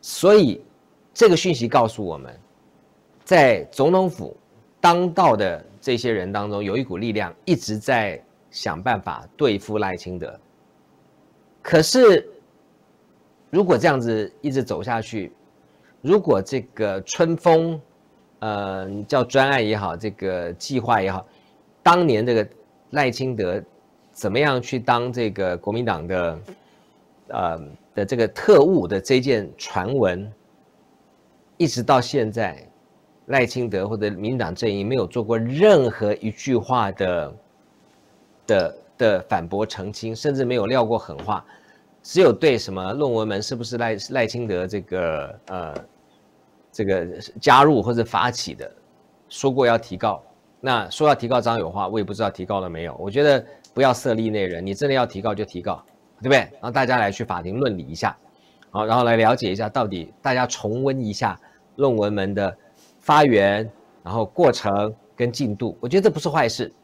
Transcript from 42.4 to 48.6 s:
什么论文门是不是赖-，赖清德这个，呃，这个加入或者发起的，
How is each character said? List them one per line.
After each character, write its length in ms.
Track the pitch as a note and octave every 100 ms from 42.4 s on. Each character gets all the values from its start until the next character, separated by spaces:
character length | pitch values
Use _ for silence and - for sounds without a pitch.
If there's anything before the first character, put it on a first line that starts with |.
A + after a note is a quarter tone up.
| D#3+ A#2+
什 160 | -
么 220 | F#2+ F#2
论 180 | B2 D3
文 160 | A2+ A2
门 140 | G2
是 120 | G#2+
不 80 | B2+
是 140 | A2+ A#2
赖-， 180 | A#2 G#2+ -
赖 140 | C3 A2+
清 220 | A#2+ A#2
德 180 | F2+ F#2
这 140 | G2+
个， 600 | - F#2 E2+ D#2 C#2 - -
呃， 260 | F#2 E2 D2 - _ _ _ _ _ _ _ _
这 120 | -
个 220 | G2+ F#2+ F2 F2 - -
加 220 | - C3
入 200 | D3 C#3
或 100 | G2+
者 120 | A#2+
发 260 | C#3+ - A#2
起 240 | A#2 -
的， 160 | C#2